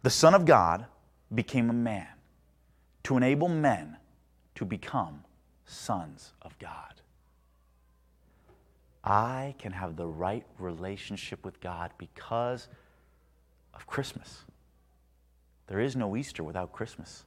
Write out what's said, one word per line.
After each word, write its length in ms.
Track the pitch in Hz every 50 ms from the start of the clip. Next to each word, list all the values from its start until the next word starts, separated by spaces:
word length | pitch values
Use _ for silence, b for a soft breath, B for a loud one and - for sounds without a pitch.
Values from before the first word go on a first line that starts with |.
The 80 | - 135
Son 240 | - - - 160 180
of 100 | 196 175
God 400 | 160 156 113 90 82 82 92 117 - - _ _ _ _ _ _ _ 110
became 380 | 110 117 - - 131 117 117
a 20 | 120
man 340 | 120 120 117 107 98 85 - - - _ _ _ _ _ _ _ _ _ _ _ _ _ _ _ _ _
to 140 | - 139 127
enable 300 | 127 127 139 143 160 175
men 500 | 170 156 151 139 113 90 78 76 - - - _ _ _ _ _ _ _ _ _ _
to 100 | - 113
become 600 | 92 107 95 - - - 131 98 80 73 73 - - _ _ _ _ _ _ _
sons 680 | - - - - - 110 95 82 76 71 - - - _ _ -
of 140 | - - _
God. 420 | - - - - - - - - _ _ _ _ _ _ _ _ _ _ _ _ _ _ _ _ _ _ _ _ _ _ _ _ b b b b b b b b b b b b b _ _ _ -
I 520 | - 101 104 113 117 131 131 135 143 135 -
can 140 | - 107
have 240 | 92 98 95 87 82
the 100 | 78 87
right 400 | 82 80 78 87 92 104 117 - - - -
relationship 840 | 92 92 85 80 90 95 101 98 - - 104 95 - - - - -
with 160 | 95 - -
God 320 | - 90 87 85 85 85 - _
because 680 | 87 - _ - - - 113 117 120 120 127 120 - - b b b b b b b b b b b b b b _ _ _ _ _ _ -
of 140 | - - -
Christmas. 580 | - - 135 - - - - - - - - - _ _ _ _ _ _ _ _ _ _ _ _ _ _ _ _ _ _ _ _ _ _ _
There 140 | - 98 98
is 160 | 117 139 123
no 200 | 131 117 101 98
Easter 280 | 117 143 - - - 82
without 280 | 76 78 92 90 85
Christmas. 540 | - - 110 113 - - 87 - - - -